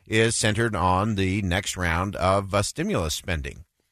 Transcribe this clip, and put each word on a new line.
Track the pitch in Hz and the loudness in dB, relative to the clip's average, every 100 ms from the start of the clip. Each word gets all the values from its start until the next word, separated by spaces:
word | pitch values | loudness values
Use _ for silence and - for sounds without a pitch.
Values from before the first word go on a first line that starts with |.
| - | -2
is | 110 113 | 2 2
centered | - 110 107 117 | 2 0 2 0
on | 101 90 92 107 98 | 2 4 4 2 0
the | 95 101 | 0 0
next | 95 90 - 95 | 0 -2 -2 -4
round | 87 82 98 - | -2 0 -2 0
of, | 92 98 98 | 2 2 2
uh, | 101 | 0
stimulus | 101 - 196 147 80 | -2 -4 -4 -2 -2
spending. | - - 82 65 - - _ _ | -4 -4 -6 -6 -12 -20 _ _